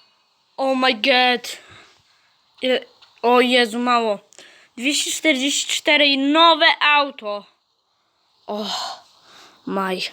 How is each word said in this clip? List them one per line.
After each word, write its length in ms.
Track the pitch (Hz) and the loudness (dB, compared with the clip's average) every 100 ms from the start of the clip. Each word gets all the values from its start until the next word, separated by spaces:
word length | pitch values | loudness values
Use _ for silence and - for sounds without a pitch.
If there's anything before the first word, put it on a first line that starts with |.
| _ _ _ _ _ - | _ _ _ _ _ -4
Oh 180 | 269 262 | -2 2
my 180 | 254 | 0
god. 640 | 214 269 247 247 240 - - - - - _ _ _ _ _ _ - | 0 2 2 2 0 -6 -16 -20 -20 -20 _ _ _ _ _ _ -8
Ile? 240 | 254 254 - _ _ - | -4 -4 -6 _ _ -4
O 200 | 233 247 | 2 4
Jezu, 380 | 247 247 233 233 | 4 2 0 -2
mało. 400 | 247 240 226 202 _ - - - _ - | 0 0 0 -6 _ -20 -20 -20 _ -6
Dwieście 340 | 262 285 339 | -4 -2 -4
czterdzieści 560 | - 311 262 277 - - | -2 -2 0 -2 -4 -4
cztery 380 | - - 294 294 | -4 0 2 2
i 120 | 277 | 2
nowe 480 | 277 311 339 311 320 - | 2 4 4 4 2 2
auto. 680 | 294 294 285 - 214 208 - _ _ _ _ _ _ _ _ _ - | 2 2 0 -6 -10 -10 -12 _ _ _ _ _ _ _ _ _ -10
Oh 560 | 208 202 185 - - _ _ _ - - _ - | -8 -6 -8 -10 -12 _ _ _ -20 -20 _ -8
my 320 | 190 190 185 - | -6 -4 -6 -8